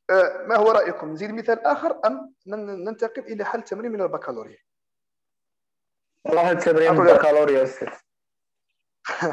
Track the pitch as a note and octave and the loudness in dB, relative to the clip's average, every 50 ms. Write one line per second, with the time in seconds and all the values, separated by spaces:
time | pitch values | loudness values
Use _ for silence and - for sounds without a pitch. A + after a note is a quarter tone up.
0 | _ - F#3 F#3+ F#3 D#3 - - - G#3 A3+ A3 G#3+ A3 A3 G#3 F3+ E3 E3+ - | _ 0 2 4 4 2 0 -4 -4 -2 0 2 4 4 4 4 2 0 -2 -6
1 | - D#3 D#3 D#3 F#3+ G#3 G#3 A3+ A3 A#3+ A3+ A3+ - - C#4+ C#4 - E4 - - | -8 -10 -10 -8 -8 -8 -8 -6 -2 -2 -2 0 0 0 -2 0 -2 -4 -4 -2
2 | - G#3+ C4 C4 C4+ C4+ _ _ _ F#3 G3+ A3 G#3+ G3+ G3 F#3 E3+ G#3 A3+ G#3+ | -2 -2 -2 -4 -10 -16 _ _ _ -12 -12 -10 -10 -10 -10 -10 -10 -10 -8 -6
3 | A#3 A3 A3+ C4+ - - A3 G3+ G3+ - - A#3 - - G3 G3+ A3 A#3+ A3 G#3 | -6 -6 -6 -8 -12 -10 -10 -8 -8 -6 -6 -8 -8 -8 -10 -8 -8 -8 -6 -4
4 | F#3+ E3+ - D3+ - - B2+ A2+ G#2+ - - _ _ _ _ _ _ _ _ _ | -4 -4 -4 -6 -8 -10 -12 -12 -12 -16 -18 _ _ _ _ _ _ _ _ _
5 | _ _ _ _ _ _ _ _ _ _ _ _ _ _ _ _ _ _ _ _ | _ _ _ _ _ _ _ _ _ _ _ _ _ _ _ _ _ _ _ _
6 | _ _ _ _ - - D#3+ E3 E3+ F3+ F3 E3+ - E3+ E3 D#3 D#3+ E3 F3 D#3+ | _ _ _ _ -6 0 2 2 2 2 0 0 2 2 4 4 4 4 4 6
7 | F#3 F3 E3 - - D3+ D3 D3+ D3+ D3 C#3 C3 C3 C3 C3 - - A2 - - | 6 8 6 6 6 4 4 4 4 4 2 2 0 0 -4 -8 -12 -12 -12 -16
8 | _ _ _ _ _ _ _ _ _ _ _ _ _ _ _ _ _ _ _ _ | _ _ _ _ _ _ _ _ _ _ _ _ _ _ _ _ _ _ _ _
9 | - - - - - E3 | -12 -12 -8 -6 -4 -4